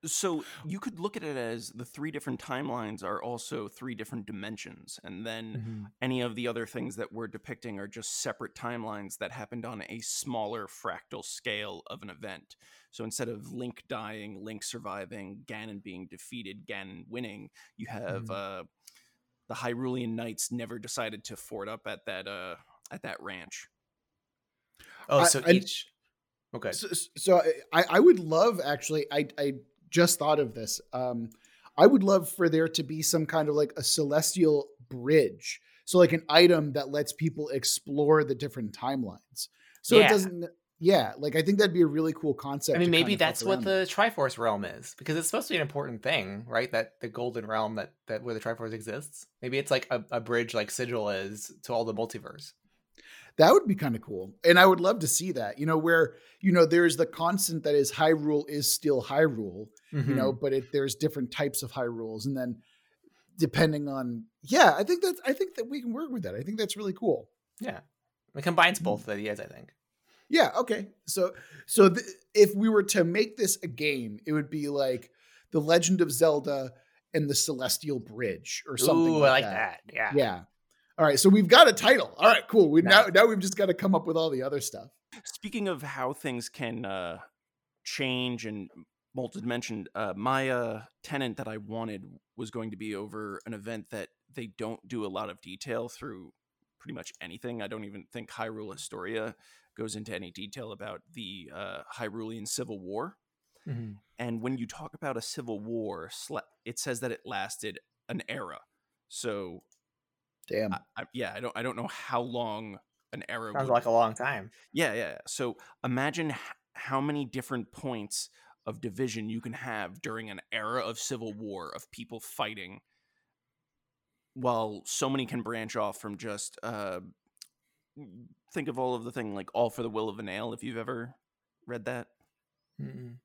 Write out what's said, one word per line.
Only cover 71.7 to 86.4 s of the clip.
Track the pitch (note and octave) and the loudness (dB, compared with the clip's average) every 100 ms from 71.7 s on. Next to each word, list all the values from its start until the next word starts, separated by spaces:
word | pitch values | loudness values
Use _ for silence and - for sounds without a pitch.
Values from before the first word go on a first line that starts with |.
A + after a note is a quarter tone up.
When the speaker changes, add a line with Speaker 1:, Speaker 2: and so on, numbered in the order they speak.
| - G3 | 8 8
Speaker 3:
th-, | E3+ - - _ G#3 | 8 -6 -16 _ 8
if | G3 | 8
we | G3 A3 | 10 4
were | G#3+ | 6
to | G3 G3+ | 4 4
make | E3+ F#3 A3+ - | 4 4 0 0
this | F#3+ - | -2 0
a | F3 | -4
game, | A#2 D3+ C#3 A#2 G#2+ - | -2 -2 0 -4 -8 -2
it | |
would | D3+ C#3+ | -2 0
be | D#3 C#3+ | -4 -2
like | C#3+ C3+ B2+ - _ _ _ _ | 0 0 -2 -6 _ _ _ _
The | D#3+ | -2
Legend | D3 E3+ E3+ F#3 | 6 6 6 4
of | E3 | 4
Zelda | B2+ D#3+ D3 C#3 C#3 C3 B2 _ _ _ | 6 4 4 0 -4 -4 -10 _ _ _
and | D#3+ D3 | -2 2
the | C#3 | 0
Celestial | - C3+ B2+ - D#3 C3+ | 0 -2 -2 -2 -2 -6
Bridge | - A2 A#2+ F2 - - - | -6 -4 -4 -4 -8 -12 -8
or | B2+ | 0
something | C#3 E3 E3 D#3+ | 4 6 4 6
Speaker 2:
Ooh, | |
Speaker 3:
like | C#3+ | 8
Speaker 2:
I | |
like | C3 A2+ | 6 4
Speaker 3:
that. | G#2 G#2 E2 - | -2 -2 -4 -12
Speaker 2:
that. | |
Yeah. | - G#2+ C#3 | -4 0 4
Speaker 3:
Yeah. | B2 F2+ E2+ _ _ _ _ - | 2 0 -10 _ _ _ _ 2
All | D#3 | 4
right, | C#3 | 8
so | F#3+ | 8
we've | G3+ F3+ | 8 10
got | C4 D#4+ | 12 12
a | |
title. | - G#3 C4 D3+ - | 10 6 6 4 6
All | G3+ | 8
right, | A#3+ - | 8 6
cool. | A3+ E3+ | 6 8
We | D3+ | 8
Speaker 2:
Nice. | F3+ G3 A3 | 10 10 10
Speaker 3:
now, | F#3 | 10
now | A3+ | 8
we've | A3 | 8
just | F#3+ G3 | 0 0
gotta | G3 | 2
come | F3+ G3 F3+ | 2 4 2
up | E3+ | 4
with | D#3+ | 0
all | D#3+ | 0
the | C3+ | 0
other | C3 C#3+ | -2 -4
stuff. | B2 G#2 G2 _ _ - | -4 -8 -16 _ _ -20
Speaker 1:
Speaking | - - G#3 A3 G3+ | -18 -14 -8 -4 -4
of | D#3+ | -4
how | D3 C#3 C3 | -6 -4 -4
things | - D3 B2 | -4 -4 -6